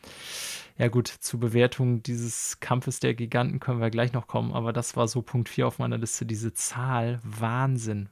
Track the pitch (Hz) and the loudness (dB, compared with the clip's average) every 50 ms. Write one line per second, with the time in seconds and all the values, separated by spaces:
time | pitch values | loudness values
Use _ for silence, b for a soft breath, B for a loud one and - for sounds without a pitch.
0 | B B B B B B B B B B B B B B B B 123 120 113 123 | B B B B B B B B B B B B B B B B 2 4 4 4
1 | 117 - - - - - - 117 120 117 110 120 123 127 - - 131 123 120 113 | 2 0 -2 -8 -8 -4 -2 0 0 4 6 6 6 6 4 4 2 4 2 2
2 | 110 - 123 117 117 117 - - - - - - - - 123 127 127 135 131 - | 0 -2 -4 -2 -2 -4 -4 -4 -4 -6 -6 -4 -2 0 0 0 0 -2 -2 0
3 | - 127 120 117 120 113 - 123 123 139 - 131 - - 123 117 117 113 110 117 | 0 0 0 0 -2 0 2 2 2 2 0 -2 0 0 0 2 2 2 2 2
4 | 120 123 123 120 - - - 117 117 - - 120 117 117 113 123 120 - - 123 | 2 2 0 -2 -4 -2 0 0 0 0 0 0 0 0 -2 -2 -2 -2 0 2
5 | 117 113 - 123 110 - - 123 113 - - - 127 120 - - 127 120 117 113 | 2 2 2 -2 -2 0 0 0 0 0 0 0 0 2 2 0 -2 -2 -2 -2
6 | 117 110 - - 123 113 110 104 113 110 - - - - - 123 123 131 127 120 | -2 -4 -4 -4 -4 -4 -4 -2 -2 -4 -4 -4 -4 -4 -4 -2 0 0 2 2
7 | 117 117 120 117 113 110 107 107 113 113 120 127 135 135 131 123 113 113 107 104 | 2 0 -2 -2 -6 -8 -6 -2 -2 0 2 2 2 2 2 0 0 -2 -4 -4
8 | 98 - | -4 -6